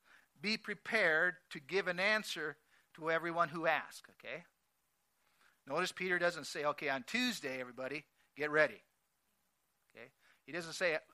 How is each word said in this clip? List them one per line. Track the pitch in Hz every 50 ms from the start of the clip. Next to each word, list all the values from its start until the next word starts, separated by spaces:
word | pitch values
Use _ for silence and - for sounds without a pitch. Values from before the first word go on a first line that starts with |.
| _ - - - _ _ _ -
be | 147 208 220
prepared | 214 - 214 202 - - - 233 220 190 165 156 156 175 180 170 - _ -
to | - 160
give | 139 131 175 196 170
an | 180 175 180
answer | 190 214 214 214 208 - - 170 151 156 143 _ _ _ _ _ _ _ -
to | 170 156 165
everyone | 165 160 165 170 160 170 170 147
who | 160 165 160
asks," | 165 151 135 - - - - - -
okay? | 95 - - 107 131 170 170 _ _ _ _ _ _ _ _ _ _ _ _ _ _ _ _ _ _ _ _ _ _ _ _
Notice | 135 139 165 180 175
Peter | - - 185 185 180 175
doesn't | 175 175 165 156 135
say, | - - 165 147
"Okay, | 147 143 - 160 143
on | 135 131
Tuesday, | 120 - - 240 254 247 202 - - 131 131 131
everybody, | 127 123 120 123 131 131 143 151 - _ _ _ _ _ _
get | 135 147 151
ready." | 147 156 151 131 107 - _ _ _ _ _ _ _ _ _ _ _ _ _ _ _ _ _ _ _ _ _ _ -
Okay? | 113 117 135 _ _ _ _ _ _ _
He | 135
doesn't | 147 175 165 160
say, | 147 - 185 170 156 156 - -